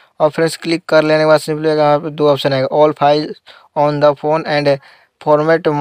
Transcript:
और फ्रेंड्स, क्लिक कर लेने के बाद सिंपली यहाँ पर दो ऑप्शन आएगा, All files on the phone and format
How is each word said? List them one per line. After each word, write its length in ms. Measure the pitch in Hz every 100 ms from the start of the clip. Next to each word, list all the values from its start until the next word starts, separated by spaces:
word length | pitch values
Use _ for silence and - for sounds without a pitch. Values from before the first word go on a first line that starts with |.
| _ -
और 100 | 156
फ्रेंड्स, 280 | 165 165 -
क्लिक 260 | 165 165 -
कर 180 | 156
लेने 160 | 156 156
के 60 | 156
बाद 140 | 151
सिंपली 300 | - 151 160
यहाँ 300 | 151 147 147
पर 100 | 160
दो 180 | 151 147
ऑप्शन 240 | 139 -
आएगा, 140 | 135 131
All 260 | 151 151
files 460 | - 143 151 - - - - _ 151
on 240 | 147 147
the 80 | 147 139
phone 200 | 151 160 156
and 280 | 147 143 139 - _ _ -
format 500 | 151 151 156 165 165 147